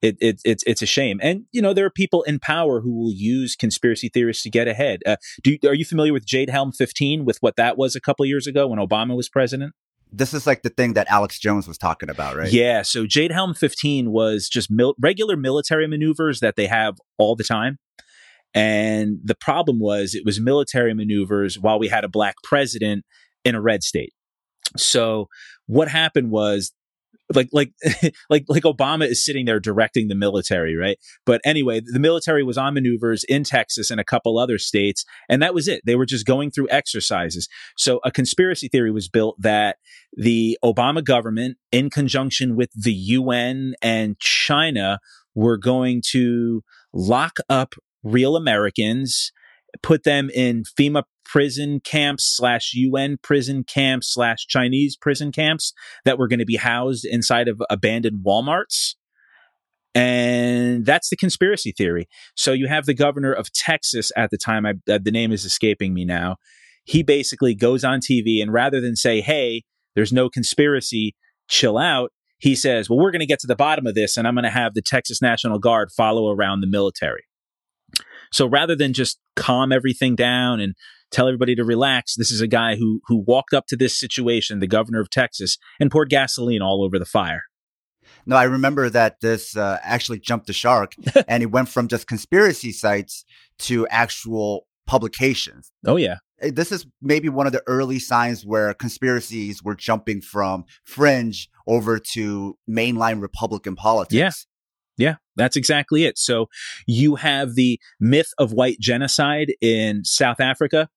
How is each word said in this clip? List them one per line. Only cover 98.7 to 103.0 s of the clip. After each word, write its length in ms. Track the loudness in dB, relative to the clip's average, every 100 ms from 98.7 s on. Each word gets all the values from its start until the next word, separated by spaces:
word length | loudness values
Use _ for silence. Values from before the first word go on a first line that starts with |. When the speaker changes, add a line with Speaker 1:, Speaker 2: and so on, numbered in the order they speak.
Speaker 2:
conspiracies 880 | -2 -8 -4 -2 -2 -4 -10 -8 -8
were 120 | -8
jumping 460 | -8 -4 -4 -2 -8
from 440 | -8 -4 -2 -4 -8 _
fringe 640 | _ 0 2 4 0 -6 -14 _ 0
over 320 | 0 2 -2
to 600 | -2 -6 -4 -4 -8 -10 -6
mainline 540 | -2 0 0